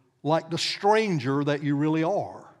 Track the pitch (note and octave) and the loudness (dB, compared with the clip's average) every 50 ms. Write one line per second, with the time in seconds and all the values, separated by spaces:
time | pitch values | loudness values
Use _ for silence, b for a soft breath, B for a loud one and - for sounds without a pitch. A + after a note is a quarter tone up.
0 | B B B _ - C#3+ D#3+ D#3+ - D#3+ E3 - - - - - - G3+ G#3+ A3 | B B B _ -2 0 0 0 0 -2 -4 -4 -4 -4 -4 0 2 4 4 4
1 | A3 G#3 F3 C#3+ A#2 C3+ C#3 C#3+ C#3+ D3 D3 C#3+ D3+ C#3+ D3 C#3+ D3+ D#3 D#3 D#3+ | 4 2 0 0 0 0 0 0 0 0 0 0 0 -2 0 0 2 2 2 0
2 | D#3+ E3+ G#3 F3 A#2+ G2 A2+ B2+ - - - _ | 0 0 -2 -2 -4 -6 -10 -16 -18 -20 -20 _